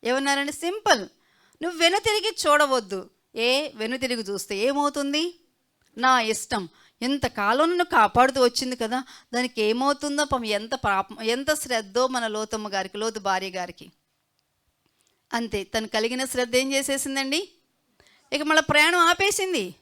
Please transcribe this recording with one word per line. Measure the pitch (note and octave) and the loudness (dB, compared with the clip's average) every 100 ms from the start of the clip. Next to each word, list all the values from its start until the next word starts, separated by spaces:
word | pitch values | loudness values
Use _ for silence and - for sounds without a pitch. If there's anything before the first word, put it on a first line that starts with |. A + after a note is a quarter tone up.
ఏమన్నారండి? | A3+ C4 C#4 C#4 C#4+ | -2 -2 0 -2 -2
సింపుల్, | D4 E4+ G#4 G#4 C#4+ F#3 _ _ _ _ _ | -6 -6 -4 2 2 2 _ _ _ _ _
"నువ్వు | E4 E4 | -8 0
వెనుతిరిగి | E4+ F#4+ A4 G#4+ G4+ - D#4+ | 2 2 0 0 -2 -2 2
చూడవద్దు." | D4 D4 C4 G3+ F#3+ - _ _ A#3 | 4 4 2 -2 -10 -10 _ _ -4
ఏ, | A#3 C4 D4+ A3 | 0 0 -2 -6
వెనుతిరిగి | A3 B3+ B3+ A#3+ | -6 -4 -2 -4
చూస్తే | G3+ G3+ - G3 | -4 -6 -6 -2
ఏమవుతుంది? | A3+ C#4 C#4+ C#4+ C#4 D4 E4+ F4 _ _ _ _ _ - | 0 0 -2 -2 -2 -2 -4 -8 _ _ _ _ _ -2
నా | B3+ B3+ | 4 4
ఇష్టం, | A3 A3 - A3+ F3 _ _ _ | 2 -2 -2 -6 -6 _ _ _
ఎంతకాలం | A#3+ C#4+ B3+ - G3+ B3 D#4+ | -4 -2 -4 -2 0 2 2
నన్ను | F4 | 2
కాపాడుతూ | F4 - G#3+ - C4 C4 | 2 4 4 6 4 6
వచ్చింది | B3 A#3+ C4 B3+ | 2 2 -6 -4
కదా, | A3 B3 C4 - _ | -4 -4 -6 -18 _
దానికి | A#3+ B3 A#3+ | -4 -4 0
ఏమవుతుందో | G#3+ A#3 C4+ C#4+ D4 C#4+ D4 | 0 2 0 0 -2 -2 0
పాపం, | C4 A3+ | 0 0
ఎంత | G3+ A3 | -2 -2
పాపం, | B3+ A3 G3 F#3+ G#3+ | -4 0 0 -2 -6
ఎంత | A3 A#3+ C#4 | -2 -2 0
శ్రద్ధో | D4+ C4 A#3+ G3+ G#3 B3+ | -2 0 -4 -2 0 0
మన | B3+ A3+ | 0 -4
లోతమ్మ | G#3+ G#3+ A3 G#3 | -4 -6 -6 -4
గారికి, | G3 F#3+ G3+ | -4 -4 -4
లోతు | A3 A3 | -6 -4
భార్య | G3 F#3+ F#3+ | -2 -2 -2
గారికి. | F#3 F3+ E3+ D3+ _ _ _ _ _ _ _ _ _ _ _ _ _ _ | -8 -10 -12 -20 _ _ _ _ _ _ _ _ _ _ _ _ _ _
అంతే, | A#3 A#3 G#3+ | -6 -4 -6
తను | F#3+ A3+ A3 | -4 -6 -2
కలిగిన | A3 A3+ B3+ C4 | -2 -2 -2 -4
శ్రద్ధ | B3 B3 B3 | -2 0 2
ఏం | C4+ | 2
చేసేసిందండి? | C4+ C4+ C#4 C#4 C4+ C4+ D4 G4 _ _ _ _ _ _ _ _ | 0 0 -2 -2 -4 -2 -2 -4 _ _ _ _ _ _ _ _
ఇక | D4+ | -4
మళ్ళీ | D4+ D#4 D#4 | 2 2 4
ప్రయాణం | D4 D4+ F4 | 4 4 6
ఆపేసింది. | E4+ F4 G4 G#4 F#4 E4+ F#3 E3 | 4 4 2 0 -2 -2 -4 -10